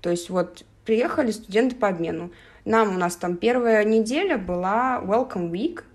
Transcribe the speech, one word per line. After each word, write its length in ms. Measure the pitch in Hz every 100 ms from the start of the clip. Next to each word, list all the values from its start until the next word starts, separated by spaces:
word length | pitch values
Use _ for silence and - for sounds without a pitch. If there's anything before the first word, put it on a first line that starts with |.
То 80 | 175
есть 200 | 175 -
вот 360 | 185 180 - - _
приехали 480 | - 220 320 - 247
студенты 440 | 214 - 196 254 247
по 120 | 208
обмену. 440 | 175 165 165 175 - - - -
Нам, 300 | 220 214 185
у 20 |
нас 180 | 175 175
там 220 | 175 175
первая 480 | 226 247 233 220 214
неделя 520 | 220 220 285 392 269
была 640 | 180 175 185 214 262 247
Welcome 500 | 190 214 254 190 170
Week 320 | 175 294 - -